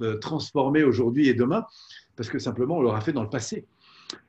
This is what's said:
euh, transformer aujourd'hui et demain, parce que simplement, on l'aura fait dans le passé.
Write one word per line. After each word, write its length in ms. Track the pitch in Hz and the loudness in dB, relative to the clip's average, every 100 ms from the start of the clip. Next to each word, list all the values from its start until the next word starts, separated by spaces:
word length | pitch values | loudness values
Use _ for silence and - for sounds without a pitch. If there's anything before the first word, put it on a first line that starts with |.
euh, 160 | 113 107 | -6 -4
transformer 640 | - 151 - 147 135 151 | -4 -6 -4 0 2 4
aujourd'hui 460 | 147 113 117 127 139 | 4 4 2 4 4
et 60 | |
demain, 300 | 120 123 202 - - - - _ - | 4 2 0 -4 -14 -20 -20 _ -12
parce 120 | - | -8
que 100 | 123 | -6
simplement, 400 | 131 110 127 170 | -6 -4 -2 2
on 40 | |
l'aura 180 | 120 107 | 2 0
fait 100 | 104 | -2
dans 100 | 139 | -4
le 60 | 104 | -4
passé. 380 | 123 107 214 - _ _ - - - | -6 -6 -10 -12 _ _ -20 -20 -20